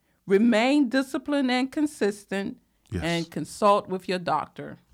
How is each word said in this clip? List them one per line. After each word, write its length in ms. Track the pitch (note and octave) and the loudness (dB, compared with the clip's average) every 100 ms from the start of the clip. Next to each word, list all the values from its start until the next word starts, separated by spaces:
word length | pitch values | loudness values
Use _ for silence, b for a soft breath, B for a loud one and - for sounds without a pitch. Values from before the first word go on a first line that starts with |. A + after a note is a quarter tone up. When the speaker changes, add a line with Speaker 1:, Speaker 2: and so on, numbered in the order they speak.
| _ _ - | _ _ 2
Speaker 1:
Remain 600 | G3 A#3+ G#3+ B3 D4 B3 | 4 4 4 4 4 2
disciplined 640 | C4 C4+ D4+ - C#4+ B3+ | 0 -2 -4 -2 -2 0
and 200 | B3+ C4 | 0 -2
consistent. 880 | D#4 D4 - G3+ G3+ - G3 G3 - _ _ - | -2 -2 0 -2 -2 -6 -6 -6 -10 _ _ -8
Speaker 2:
Yes. 120 | F2+ | -4
Speaker 1:
And 260 | D#3+ E3+ E3 | -2 -2 -4
consult 580 | E3+ C#3+ - G#3 G3+ - | -8 -8 0 4 4 0
with 200 | F#3 - | -8 -4
your 100 | F#3 | -4
doctor. 580 | E3+ D#3 - - D3 - _ | -2 -2 -4 -10 -14 -16 _